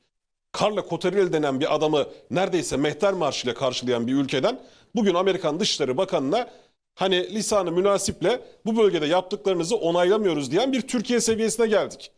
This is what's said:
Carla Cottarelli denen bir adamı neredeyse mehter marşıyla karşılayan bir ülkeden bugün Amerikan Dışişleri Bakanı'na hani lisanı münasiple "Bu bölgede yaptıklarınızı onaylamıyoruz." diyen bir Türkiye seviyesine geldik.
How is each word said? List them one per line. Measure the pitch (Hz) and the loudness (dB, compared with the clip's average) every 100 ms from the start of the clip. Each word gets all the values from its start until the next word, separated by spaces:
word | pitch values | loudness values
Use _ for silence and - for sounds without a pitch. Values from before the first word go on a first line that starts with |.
| _ _ _ _ _ - | _ _ _ _ _ -2
Carla | 202 208 170 | -2 0 -4
Cottarelli | 165 185 190 180 | -2 0 2 2
denen | 160 147 131 | 2 0 0
bir | 151 | 0
adamı | 151 156 151 131 - - | 0 2 2 0 -6 -6
neredeyse | 147 190 175 135 131 | -2 0 0 -2 -2
mehter | 147 147 202 | -2 0 0
marşıyla | 190 151 127 123 | 0 -2 -2 -4
karşılayan | 113 135 123 123 120 117 | -2 -2 -2 -2 -2 0
bir | |
ülkeden | 135 135 147 165 262 - - _ | 0 0 0 0 -2 -10 -20 _
bugün | 214 202 | -2 2
Amerikan | 175 190 175 170 151 | 2 2 0 -2 -2
Dışişleri | 208 - 131 127 | -2 -2 -2 -2
Bakanı'na | 190 170 135 208 240 - _ _ _ | -2 -2 0 -2 -4 -10 _ _ _
hani | - 190 180 180 | -4 0 0 -2
lisanı | 214 - 214 180 | -4 0 0 0
münasiple | 170 196 202 196 - 165 247 - - 202 | 0 2 2 -2 -2 0 -2 -4 -10 -2
"Bu | 226 | 4
bölgede | 208 170 151 | 4 4 2
yaptıklarınızı | 175 185 208 196 180 165 226 | 0 0 -4 -2 0 0 -2
onaylamıyoruz." | 165 175 180 214 202 151 135 | 0 2 4 4 2 0 0
diyen | 151 262 | 0 0
bir | 262 | 0
Türkiye | - 247 - 240 | -2 -4 0 0
seviyesine | 220 220 220 208 226 | 2 0 0 0 2
geldik. | 202 143 - - | 2 0 -6 -20